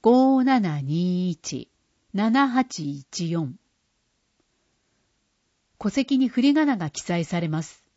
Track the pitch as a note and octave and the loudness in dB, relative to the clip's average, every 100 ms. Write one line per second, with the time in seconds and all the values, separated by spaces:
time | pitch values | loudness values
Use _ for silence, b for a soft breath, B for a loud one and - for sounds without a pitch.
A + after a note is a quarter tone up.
0 | A3 B3 C4 C4+ B3+ C4 F#3+ D3 C#3 D#3+ | 4 4 4 4 2 2 0 -2 -2 -2
1 | F3+ F3+ F3+ E3 - C3 A#2+ _ _ _ | -2 -2 -2 -6 -10 -12 -12 _ _ _
2 | _ F#3+ A3 B3 C#4 B3 B3+ - D3+ C#3+ | _ -4 0 2 2 0 -2 -4 -8 -10
3 | C3+ - E3+ E3+ D3 - _ _ _ _ | -12 -8 -4 -2 -4 -8 _ _ _ _
4 | _ _ _ _ _ _ _ _ _ _ | _ _ _ _ _ _ _ _ _ _
5 | _ _ _ _ _ _ _ _ G#3 C#4 | _ _ _ _ _ _ _ _ -4 -2
6 | C4 C4+ B3+ B3 C4 D4 D4+ A#3 D#3+ - | 0 0 0 2 2 4 2 0 -4 -8
7 | - F3 E3 F3 E3+ D#3 D#3+ - _ | -4 -4 -2 -4 -2 -4 -6 -14 _